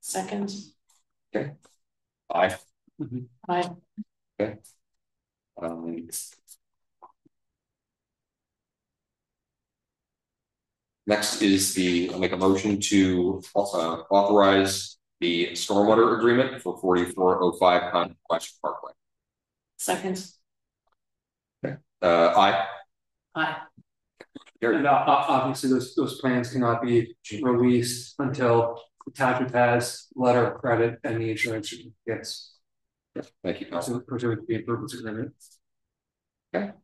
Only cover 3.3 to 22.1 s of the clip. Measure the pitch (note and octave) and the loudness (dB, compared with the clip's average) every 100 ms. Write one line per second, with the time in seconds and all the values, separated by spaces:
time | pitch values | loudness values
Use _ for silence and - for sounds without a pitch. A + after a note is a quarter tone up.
3.3 | _ - F3 F3 - _ - G#3+ _ _ | _ -6 -4 -4 -8 _ -16 -16 _ _
4.3 | _ G#2 G#2+ - _ _ _ _ _ _ | _ -6 -6 -20 _ _ _ _ _ _
5.3 | _ _ - E2+ E2+ E2 E2+ E2+ - - | _ _ -10 -10 -8 -10 -10 -10 -14 -14
6.3 | _ _ - _ _ _ _ - _ _ | _ _ -20 _ _ _ _ -20 _ _
7.3 | _ _ _ _ _ _ _ _ _ _ | _ _ _ _ _ _ _ _ _ _
8.3 | _ _ _ _ _ _ _ _ _ _ | _ _ _ _ _ _ _ _ _ _
9.3 | _ _ _ _ _ _ _ _ _ _ | _ _ _ _ _ _ _ _ _ _
10.3 | _ _ _ _ _ _ _ - G#2 - | _ _ _ _ _ _ _ -2 0 0
11.3 | - G#2 F#2+ F#2+ - F#2 F2 F2+ F#2 F#2 | 0 2 4 2 0 0 0 -2 -2 -2
12.3 | F#2 F#2+ G2 G#2+ G2+ G2+ G2+ F#2+ F2+ F2+ | 2 2 2 2 -2 2 4 4 2 0
13.3 | G2 - - G2+ F2+ E2 E2 - G2+ G2+ | -2 -4 -4 -2 -2 -4 -6 2 2 6
14.3 | G#2 G2 G2 G2 G2 - - _ _ F2 | 6 6 6 2 -2 -8 -16 _ _ -2
15.3 | E2+ F2 - - G2+ G#2 A2 A#2 A#2+ A#2 | 0 -2 -4 -2 2 6 6 6 4 4
16.3 | A#2+ C3 - - - F#2+ F2+ F2 - F#2 | 4 2 -2 -10 -4 2 2 2 0 2
17.3 | F2+ F2+ E2+ F2+ F2+ F2 F2 E2+ - _ | 4 0 4 4 4 2 -2 -4 -8 _
18.3 | E2 - - - - - - _ _ _ | -6 -6 -10 -10 -10 -14 -20 _ _ _
19.3 | _ _ _ _ _ - F#3 F#3+ F#3 - | _ _ _ _ _ -6 -4 -4 -8 -10
20.3 | _ _ _ _ _ _ _ _ _ _ | _ _ _ _ _ _ _ _ _ _
21.3 | _ _ _ - - _ _ F2+ | _ _ _ -10 -10 _ _ 2